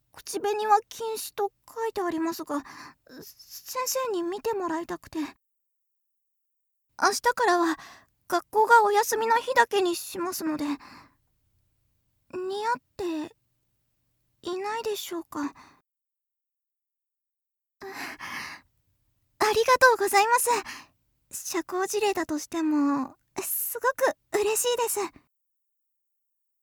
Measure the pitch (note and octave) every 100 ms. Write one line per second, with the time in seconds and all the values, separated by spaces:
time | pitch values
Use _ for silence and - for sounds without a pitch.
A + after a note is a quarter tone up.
0 | _ - - G4 G4+ G#4+ G#4+ G#4 - -
1 | A4+ A4 - - G4+ _ - - A4+ G#4
2 | F4 D#4+ E4 E4 D#4 D4 - - - -
3 | _ B3+ - - - - - B4+ B4+ C5
4 | B4+ F#4+ E4+ G4+ A4+ G#4 F4 D#4+ E4+ F4
5 | - D#4+ D4 - _ _ _ _ _ _
6 | _ _ _ _ _ _ _ _ _ -
7 | F4 G#4 A#4+ B4 A#4 F4 E4+ D#4+ - -
8 | _ _ - F4 - G#4 A4 A#4 G#4 G#4
9 | A4 A4 A4+ A4+ A#4+ C5+ A#4 G4+ F4+ E4+
10 | - F4+ F4 F#4 D#4 D4+ D4 C#4+ - -
11 | - _ _ _ _ _ _ _ _ _
12 | _ _ _ F#4 F#4 G4 A4 A#4+ _ -
13 | F4 D#4+ D#4 _ _ _ _ _ _ _
14 | _ _ _ _ E4+ F#4 G4+ A4 A4 G4+
15 | - E4+ - D#4 C#4+ - - _ _ _
16 | _ _ _ _ _ _ _ _ _ _
17 | _ _ _ _ _ _ _ - G4 G4
18 | F4+ - - - - - _ _ _ _
19 | _ _ _ - G#4+ G#4+ A#4 B4+ C5 A4
20 | G4+ G4+ A4 A#4+ A#4+ A#4 - - - _
21 | _ _ _ - - F4+ - F4+ F#4+ G#4
22 | G#4 F#4+ D#4+ D4+ - E4+ D#4 D4+ C#4+ C#4
23 | C4 - _ - - - - A#4 A#4+ C#5
24 | C5 - _ G#4 G#4 G#4+ B4 A#4+ A4+ G4+
25 | F#4+ - _ _ _ _ _ _ _ _
26 | _ _ _ _ _ _